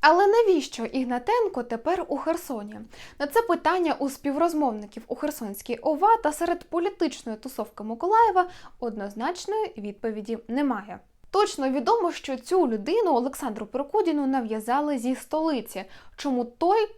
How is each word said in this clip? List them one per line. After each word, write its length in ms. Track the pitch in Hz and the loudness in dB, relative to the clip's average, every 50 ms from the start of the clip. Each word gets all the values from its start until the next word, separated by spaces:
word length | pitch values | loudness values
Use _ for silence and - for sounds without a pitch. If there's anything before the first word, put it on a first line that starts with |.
Але 260 | - 302 320 349 403 403 | 8 8 8 8 6 6
навіщо 580 | 415 466 466 415 370 311 262 - - - 226 | 6 6 6 6 4 2 2 -4 -8 -8 -8
Ігнатенко 760 | 240 - 269 254 240 247 247 247 - 440 494 466 381 - 254 240 | -4 -2 -4 -2 -2 -2 -4 0 0 2 2 2 0 -2 -4 -6
тепер 420 | 233 240 226 233 302 349 381 339 - | -4 -6 -4 -2 -2 -2 -2 -2 -4
у 100 | 294 269 | -6 -4
Херсоні? 640 | - 311 330 330 - - 277 220 208 208 214 214 220 - - - - - - - | -2 -2 -2 -4 -4 -8 -10 -8 -8 -12 -14 -16 -18 -18 -20 -20 -20 -20 -8 -6
На 80 | 277 285 | -6 2
це 140 | 285 453 | 2 2
питання 540 | 466 466 349 339 - 311 339 370 349 320 269 - | 4 4 0 2 2 0 2 2 2 0 0 0
у 100 | 269 277 | -2 -4
співрозмовників 920 | 269 - - 277 269 294 330 339 330 302 302 254 220 214 208 202 - 233 - - | -4 -4 -4 -4 0 2 2 2 2 2 0 0 0 -4 -10 -12 -14 -16 -8 -8
у 80 | 240 | -8
Херсонській 600 | - - 196 196 - 240 202 202 - - - 240 | -4 -4 -4 -4 -4 -8 -10 -10 -12 -8 -8 -8
ова 420 | - - 311 311 285 359 415 453 453 440 | -2 0 0 0 4 6 6 6 6 4
та 80 | 294 | -2
серед 320 | 302 - 339 339 349 339 - | -2 0 0 -2 -2 -2 -4
політичної 760 | - - 339 339 403 392 - 359 320 - - - 233 220 214 | -4 -4 -2 -2 -2 -2 -2 -2 -2 -2 -6 -10 -10 -10 -10
тусовки 460 | - 262 - - 214 - - - 208 | -12 -12 -8 -8 -8 -8 -8 -12 -10
Миколаєва 640 | 214 226 233 - 359 427 440 466 453 381 370 359 359 349 - - - - - | -8 -8 -4 -2 2 4 4 4 6 4 2 0 0 -4 -16 -20 -20 -14 -8
однозначної 920 | - 233 226 220 196 202 202 220 233 302 359 349 - - 403 440 427 - - - | -8 -6 -6 -6 -8 -8 -6 -6 -4 -4 -4 -6 -6 -4 -2 -2 -2 -4 -6 -10
відповіді 600 | 202 208 202 - - 226 220 214 208 214 226 226 - - | -10 -10 -10 -6 -6 -6 -6 -6 -6 -6 -8 -8 -6 -4
немає. 520 | 226 269 294 277 240 202 202 208 - 202 _ _ _ _ - - | -2 0 0 0 -2 -4 -6 -12 -16 -16 _ _ _ _ -20 -2
Точно 380 | - 381 415 - - - 269 269 | 2 2 2 2 0 -2 -2 0
відомо, 420 | 262 285 - 330 427 466 381 349 | 0 0 2 4 4 4 4 0
що 260 | 320 - - - 269 226 | -2 -4 -6 -8 -8 -8
цю 300 | - - 349 381 339 254 | -4 0 2 4 4 4
людину 460 | 220 214 196 262 339 453 453 359 294 | 2 -2 -2 0 0 2 4 4 2
Олександру 520 | 233 240 269 262 - - 247 214 214 220 | 2 2 0 -4 -6 -6 -6 -6 -6 -10
Прокудіну 600 | 208 - 254 285 277 - 427 392 339 311 294 285 262 | -6 -4 -6 -6 0 0 0 2 2 2 0 0 0
нав'язали 720 | 269 269 240 220 220 220 214 226 240 277 294 294 294 254 | 0 0 0 -2 -4 -4 -2 0 0 0 0 0 -2 -2
зі 180 | 226 247 262 | 0 -2 -2
столиці, 680 | 247 - - - 311 320 320 302 240 208 - - - 196 - - - - - - | -4 -4 -4 -2 0 0 0 0 -2 -4 -6 -10 -10 -10 -10 -16 -20 -20 -20 -16
чому 300 | - - 285 262 247 240 | -6 -4 -2 0 0 -2
той 420 | 233 240 _ 330 349 392 453 427 427 - | -4 -4 _ 2 4 4 4 2 0 -4